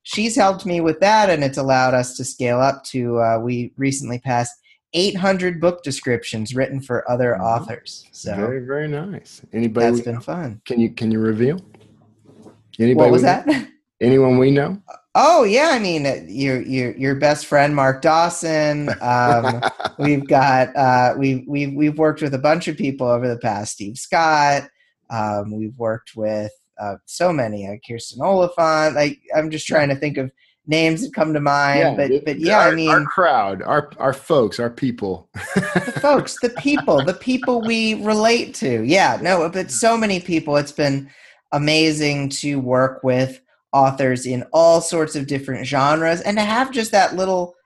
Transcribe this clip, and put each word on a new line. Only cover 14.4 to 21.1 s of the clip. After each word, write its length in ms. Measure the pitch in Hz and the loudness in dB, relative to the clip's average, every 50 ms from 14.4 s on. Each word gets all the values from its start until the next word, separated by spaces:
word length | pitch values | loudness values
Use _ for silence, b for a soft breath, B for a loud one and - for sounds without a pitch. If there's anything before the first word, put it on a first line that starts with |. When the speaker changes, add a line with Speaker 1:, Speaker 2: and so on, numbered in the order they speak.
| 131 135 | 4 4
Speaker 2:
know? 300 | 139 143 143 170 190 202 - - - - _ _ _ - | 4 2 0 -2 -6 -10 -12 -18 -20 -20 _ _ _ 4
Speaker 1:
Oh, 260 | 247 311 349 320 240 | 4 6 6 6 4
yeah. 240 | 196 208 262 302 330 | 4 4 4 4 4
I 80 | 285 240 | 2 0
mean, 260 | 208 185 165 156 139 | 0 -2 -2 -2 -2
uh, 100 | 139 123 - 82 80 | -2 -4 -4 -8 -10
your, 340 | 95 131 139 139 131 127 | -6 -4 -2 -2 -2 -2
your, 300 | - - 131 131 123 120 - - | -4 -4 -2 -2 -2 -4 -4 -2
your 180 | 135 139 139 | -2 -2 0
best 300 | 139 147 147 151 147 - | 2 2 2 2 0 -2
friend, 280 | - 147 143 143 147 147 | 0 2 4 4 4 4
Mark 280 | 143 135 131 131 135 | 2 2 2 2 2
Dawson. 880 | - 165 156 165 170 175 170 - - 160 160 156 151 151 147 147 147 - 110 - | 2 4 4 4 4 2 0 -4 -4 -2 0 0 0 0 0 -2 -2 -4 -6 -4
Um, 600 | - 123 123 123 123 120 120 120 117 127 117 120 - - - - | -2 0 2 4 4 4 4 2 2 0 -2 -2 -2 -4 -4 -4
Speaker 2:
<laughs> 200 | - - - - | -8 -8 -6 -2
Speaker 1:
we've 280 | 143 147 147 139 143 - | 0 0 0 0 0 2
got, 480 | 151 135 135 139 127 131 127 123 - | 4 4 4 4 4 2 2 0 0
uh, 380 | 143 135 127 127 123 123 123 | 0 2 4 4 4 4 2